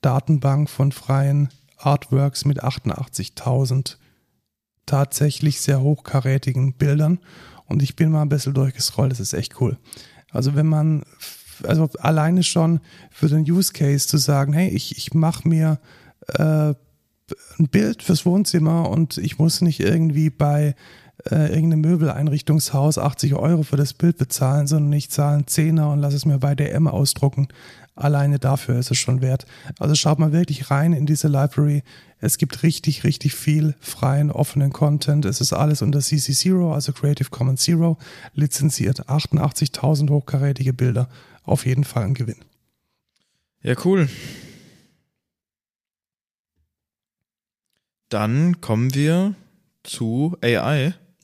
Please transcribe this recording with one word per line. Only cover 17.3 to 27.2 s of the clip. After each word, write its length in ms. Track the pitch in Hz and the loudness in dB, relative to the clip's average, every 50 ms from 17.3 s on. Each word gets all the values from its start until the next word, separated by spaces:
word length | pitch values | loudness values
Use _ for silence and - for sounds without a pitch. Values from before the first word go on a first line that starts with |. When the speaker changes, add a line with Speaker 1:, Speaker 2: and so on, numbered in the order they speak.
| - _ - - - - | -16 _ -14 -20 -2 -2
Speaker 1:
ein 100 | 160 135 | -2 2
Bild 320 | - 196 214 220 226 - - | 2 0 0 0 -2 -6 -2
fürs 240 | - 180 156 - | -2 -2 0 2
Wohnzimmer 640 | 180 175 196 208 - - 170 156 156 165 170 165 - | 0 0 0 0 0 0 0 2 2 0 0 0 0
und 260 | 98 151 165 147 - 147 | 0 0 -2 -2 -2 -6
ich 200 | - 156 - - | -6 -6 -2 0
muss 220 | 156 165 - - | 0 2 2 2
nicht 200 | 180 170 147 - | 0 0 0 0
irgendwie 480 | - 95 160 165 160 160 147 147 156 156 | 0 0 2 2 2 2 2 2 0 0
bei, 460 | - _ 151 143 147 147 147 147 143 _ - - - - - - _ _ - - | 0 _ 0 0 2 2 0 0 -2 _ -10 -20 -20 -20 -20 -20 _ _ -6 -2
äh, 240 | - 160 151 147 - | 0 0 2 2 2
irgendeinem 280 | 156 156 165 165 156 151 | 2 2 2 2 2 2
Möbeleinrichtungshaus 1160 | 160 180 165 156 147 - - 143 156 143 151 - - 151 160 - - - 135 139 151 156 - | 2 2 2 2 0 0 0 -2 0 -2 -2 0 2 0 2 2 0 0 0 2 2 0 2
achtzig 360 | - 143 135 - - 143 139 | 0 -2 -2 -2 -2 0 0
Euro 280 | - - 147 175 165 151 | 0 2 2 2 2 0
für 140 | - - | 0 0
das 180 | 139 143 131 - | 0 0 0 -2
Bild 240 | _ - 170 165 - | _ 0 0 2 2
bezahlen, 480 | - - - - 135 131 135 147 147 | -2 -4 -2 -2 0 0 2 0 0
sondern 260 | 139 151 156 147 147 147 | 2 0 0 2 2 0
ich 160 | 147 139 - | 0 -2 -4
zahle 280 | - - 151 143 147 | -2 -2 0 2 2
einen 100 | 147 139 | 0 0
Zehner 460 | - - - 156 160 160 160 151 147 147 | -2 0 0 2 2 2 2 2 2 0
und 80 | 147 | 0
lass 140 | 143 143 139 | 0 0 -2
es 100 | 143 - | 0 0
mir 120 | 151 143 139 | 0 0 2
bei 160 | 127 143 143 | 2 0 0
D 100 | - 147 143 | 0 -2 -2
M 200 | - - 160 151 | 2 2 2 2
ausdrucken. 600 | - 92 139 135 - - | 2 2 0 0 0 0